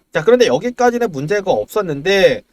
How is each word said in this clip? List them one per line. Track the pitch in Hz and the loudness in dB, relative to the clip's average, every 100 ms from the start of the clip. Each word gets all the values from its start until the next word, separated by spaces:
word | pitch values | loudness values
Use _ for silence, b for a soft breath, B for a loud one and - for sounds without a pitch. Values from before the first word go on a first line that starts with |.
| _ | _
자, | 165 | -2
그런데 | 185 247 220 | 2 4 4
여기까지는 | 202 240 247 247 240 233 | 0 -2 0 0 0 -4
문제가 | 139 151 208 196 | -4 -4 -2 -2
없었는데 | 113 107 214 185 139 175 196 170 107 - | -2 -2 -4 -4 -4 -2 2 2 0 -8